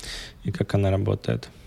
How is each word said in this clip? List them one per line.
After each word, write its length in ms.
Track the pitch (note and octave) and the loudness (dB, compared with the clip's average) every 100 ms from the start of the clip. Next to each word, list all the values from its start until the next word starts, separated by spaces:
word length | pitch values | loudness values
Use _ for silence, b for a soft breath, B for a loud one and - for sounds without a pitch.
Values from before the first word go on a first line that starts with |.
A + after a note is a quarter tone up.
| B B B B | B B B B
и 80 | - | -6
как 240 | - G2+ G2+ | -2 0 4
она 160 | G2 | 4
работает. 580 | F#2+ G2 G2 - A#2 - b | 4 2 0 0 -2 -4 b